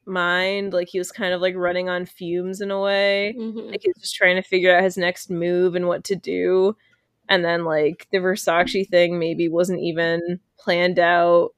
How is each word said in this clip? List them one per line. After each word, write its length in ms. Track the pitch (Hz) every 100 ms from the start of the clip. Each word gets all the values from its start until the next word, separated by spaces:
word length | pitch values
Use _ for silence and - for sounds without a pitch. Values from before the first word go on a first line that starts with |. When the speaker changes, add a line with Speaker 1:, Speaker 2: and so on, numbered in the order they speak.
| -
Speaker 1:
mind. 680 | 185 175 180 185 202 196
Like, 140 | 185 175
he 100 | 185
was 140 | 180
kind 220 | - 190
of, 80 | 180
like, 140 | 185 185
running 320 | 175 180 180
on 180 | 180 180
fumes 560 | - 175 175 180 190
in 100 | 202
a 100 | 196
way. 540 | 196 196 202 202 202 247
Speaker 2:
Mm-hmm. 320 | 226 220 -
Speaker 1:
Like, 120 | -
he 60 | -
was 120 | 180
just 140 | - -
trying 220 | 185 185
to 40 |
figure 340 | 185 185 180 180
out 80 |
his 140 | 190 185
next 320 | 175 180 -
move 460 | 175 170 180 185 175
and 120 | 175
what 160 | 175 -
to 100 | 190
do. 600 | - 180 180 185 190 214 _ _ _ _ -
And 160 | 190
then, 200 | 170 170 165
like, 420 | 156 151 - -
the 80 | 196
Versace 680 | 185 196 - 170 175 202 190
thing 320 | 180 175 175
maybe 300 | 165 160 170
wasn't 320 | 165 180 180
even 580 | 170 165 165 170 170 180 _ _
planned 400 | - 175 180 180
out 540 | 170 175 170 175 175